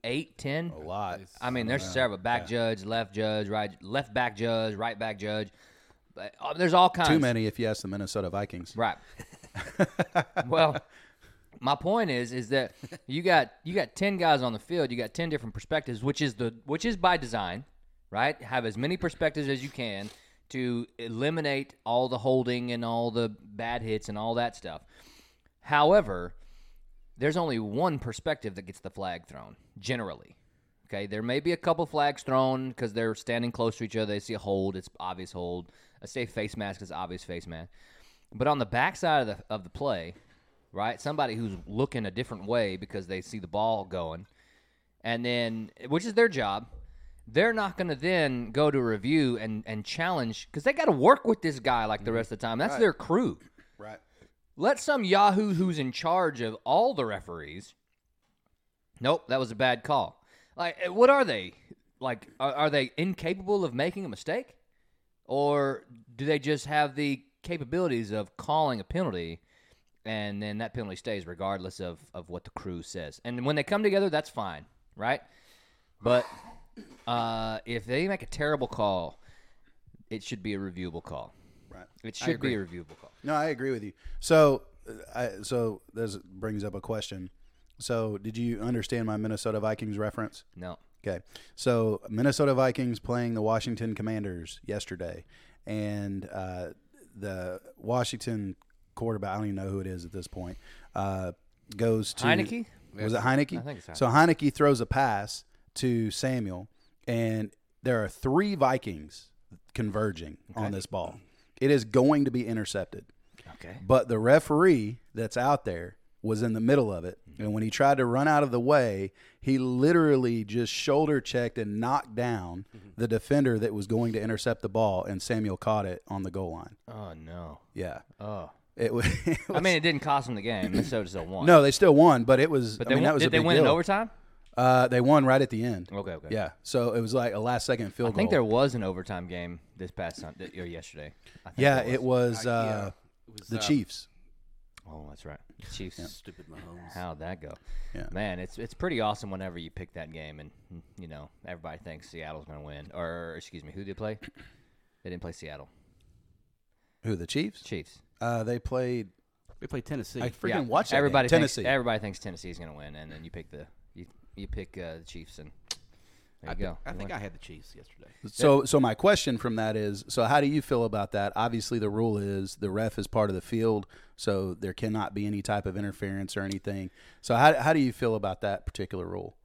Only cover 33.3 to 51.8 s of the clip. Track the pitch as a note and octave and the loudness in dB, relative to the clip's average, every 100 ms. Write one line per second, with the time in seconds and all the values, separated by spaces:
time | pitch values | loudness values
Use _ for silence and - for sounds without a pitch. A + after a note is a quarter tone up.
33.3 | A#2 A#2+ A#2 A#2 - A2+ A2+ G#2+ G#2 - | -2 -2 0 -2 0 -4 -2 -2 -2 -4
34.3 | A2 G2 G2 F#2+ F#2+ - - F2 F#2 F#2 | -6 -2 0 0 -4 -12 -8 -8 -8 -10
35.3 | F2+ F2 F2+ F2 _ _ _ - C3 A2+ | -8 -6 -6 -10 _ _ _ -10 -6 -4
36.3 | - G#2+ - G2+ F#2+ F#2 D#2+ F2+ F#2 - | -4 -6 -4 -6 -8 -10 -8 -8 -8 -10
37.3 | E2+ E2+ D#2+ E2 - - - - _ _ | -10 -10 -14 -14 -20 -20 -20 -20 _ _
38.3 | G#2+ C3+ C#3+ G#2+ A#2+ D#3 F#3 E3+ D3+ A2+ | -2 0 0 -2 0 0 0 2 2 0
39.3 | G2 - G#2+ F2 - C#3 F#2+ E2+ F2 _ | -6 -8 -10 -8 -6 -4 -4 -6 -14 _
40.3 | _ _ _ _ F#2+ A2 - C#3+ D3+ C3 | _ _ _ _ -4 -4 -4 -4 -2 -2
41.3 | A2 A2+ F#2 - G#2 C3+ B2 G#2 F#2 B2+ | -2 -6 -8 -6 -2 -2 -2 -4 -6 -6
42.3 | G#2 G2 A#2+ G#2 F#2 G2+ G#2 F2 F#2+ - | -8 -2 0 0 -2 -8 -10 -6 -8 -8
43.3 | G#2+ F2+ G2+ A2 A2 F#2+ - E2 E2 G2+ | -12 -6 -2 0 0 -4 -6 -6 -8 -14
44.3 | _ _ _ _ _ _ _ A#2 A#2 A#2+ | _ _ _ _ _ _ _ -4 -2 0
45.3 | A#2+ A#2 A2+ A2 - B2+ D#3+ A3 G#3 A#3 | 0 0 -4 -8 -12 -2 -2 0 4 4
46.3 | C#3+ G#2 G2 - - - - - - - | 4 -2 -2 -6 -18 -18 -20 -20 -20 -2
47.3 | B2 A3 A3 G3+ F#3 F3+ C#3 D#3+ F3+ D3 | 2 2 2 -4 -4 -4 -2 0 2 2
48.3 | B2+ A2+ B2 D3+ C#3 A#2+ G#2+ A2+ D#3 C3+ | 0 -2 2 4 4 2 0 2 4 4
49.3 | A#2 A2 G#2+ G#2+ G#2+ G2+ - E3+ E3+ A#2 | 0 -4 -6 -6 -8 -6 -4 -2 -2 -2
50.3 | A2 - - B3+ C#4 D4+ C#3+ D#3+ C#4 A3 | -6 -10 -2 0 2 2 6 8 8 4
51.3 | A3 E3 C3+ A#2 A#2+ | 0 0 -2 0 2